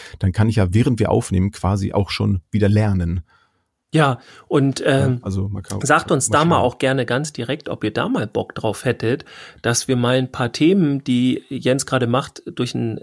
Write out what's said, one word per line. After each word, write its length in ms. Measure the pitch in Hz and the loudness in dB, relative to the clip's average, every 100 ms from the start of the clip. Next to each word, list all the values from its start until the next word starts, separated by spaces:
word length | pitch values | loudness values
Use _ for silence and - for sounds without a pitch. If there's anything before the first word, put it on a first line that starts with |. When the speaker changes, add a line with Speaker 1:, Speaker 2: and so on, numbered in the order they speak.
| - - | -16 -4
Speaker 1:
dann 100 | 95 | -2
kann 160 | 87 110 | 2 2
ich 80 | 110 | 2
ja, 160 | 92 | 2
während 280 | 104 135 110 | 2 2 2
wir 100 | 104 | 2
aufnehmen, 400 | 107 - 92 98 | 0 0 0 0
quasi 420 | - - 101 98 | 0 -2 0 0
auch 180 | 101 98 | -2 -2
schon 300 | - 104 98 - | -2 -2 -2 -2
wieder 160 | 104 101 | 0 2
lernen. 540 | 107 107 95 85 87 - _ _ _ _ _ _ | 4 2 0 0 -4 -8 _ _ _ _ _ _
Speaker 2:
Ja, 240 | 156 139 117 - - - | 2 2 0 -8 -18 -2
und, 340 | 147 135 - | 2 2 0
ähm, 300 | - 135 135 | 2 2 2
Speaker 1:
Ja, 40 | 123 | -2
also 260 | 101 95 98 | -4 -4 -4
man 140 | 98 | -6
kann, 180 | - 101 | -8 -4
Speaker 2:
sagt 300 | 127 156 - | 0 0 2
uns 180 | 147 - | -2 0
Speaker 1:
mal 100 | 147 | 2
Speaker 2:
da 60 | |
mal 120 | 170 139 | 4 4
Speaker 1:
schauen. 80 | |
Speaker 2:
auch 140 | 120 - | 2 0
gerne 280 | 131 135 120 | -2 0 0
ganz 260 | 123 151 | -2 -4
direkt, 360 | - 120 156 - | -8 -6 -6 -8
ob 140 | 107 | -6
ihr 80 | 107 | -4
da 160 | 120 180 | -2 -2
mal 180 | 247 107 | -2 -4
Bock 280 | 107 - | -4 -6
drauf 300 | - 113 98 | -4 -6 -4
hättet, 400 | 127 - 113 151 - - - - | -4 -2 -2 -4 -6 -20 -20 -6
dass 240 | 117 117 - | -2 -2 0
wir 80 | 123 | 0
mal 200 | 123 127 | 2 0
ein 120 | 127 | 0
paar 200 | - 123 | -4 -4
Themen, 520 | - 156 196 151 139 | 2 4 4 2 0
die 400 | - 123 127 - - | 0 0 2 -2 -6
Jens 380 | 127 123 139 - | -4 0 0 0
gerade 220 | 131 117 | 0 2
macht, 340 | 127 - - - | 0 -2 -12 -12
durchein-, 540 | - 123 117 113 110 | -6 -4 -2 -4 -6